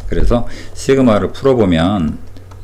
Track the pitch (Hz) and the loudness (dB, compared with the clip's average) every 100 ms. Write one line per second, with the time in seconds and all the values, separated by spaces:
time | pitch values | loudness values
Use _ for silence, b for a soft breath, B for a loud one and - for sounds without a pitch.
0 | - 85 - 120 117 B B - - 135 | -4 2 2 2 0 B B -8 0 2
1 | 131 104 92 - 135 127 101 82 87 104 | 4 2 0 -2 0 2 2 2 2 0
2 | 78 71 - - - - | -2 -4 -12 -16 -16 -16